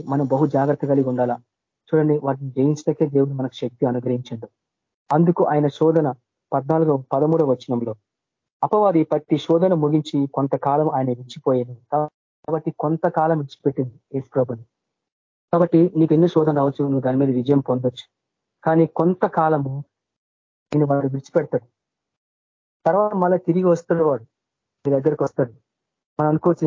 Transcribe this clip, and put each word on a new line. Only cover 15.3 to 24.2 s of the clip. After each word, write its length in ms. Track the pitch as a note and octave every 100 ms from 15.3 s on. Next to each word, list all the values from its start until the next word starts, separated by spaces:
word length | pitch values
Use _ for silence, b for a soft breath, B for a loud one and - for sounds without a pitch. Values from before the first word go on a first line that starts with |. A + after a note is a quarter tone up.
| _ -
కాబట్టి 280 | E3+ E3+ E3 F3 D#3
నీకు 140 | D#3+ D#3
ఎన్ని 120 | E3+ D#3+
శోధన 180 | D#3 D3
రావచ్చు, 220 | C#3 C#3 C#3+
నువ్వు 120 | C3+ B2+
దాని 120 | C3
మీద 80 | C#3 B2+
విజయం 200 | B2 C#3 C3+
పొందొచ్చు, 360 | B2+ B2 - - _ _ _ _ _
కానీ 200 | - E3 D#3+ -
కొంతకాలము 760 | E3 F#3 F#3+ F3 D#3+ D3+ C#3 C3+ - _ _ _ _ _ _ _ -
నేను 140 | D3 D3
వాడు 160 | C#3+ C#3
విడిచిపెడతాడు. 520 | C3+ - E3+ D3 B2 _ _ _ _ _ _ _ _ _ _ _ _ E3
తర్వాత 260 | F#3 G#3 G3+
మళ్ళీ 160 | F3+ F3+ F3+
తిరిగి 200 | E3+ F#3
వస్తాడు, 300 | E3+ - E3+ D#3
వాడు 140 | B2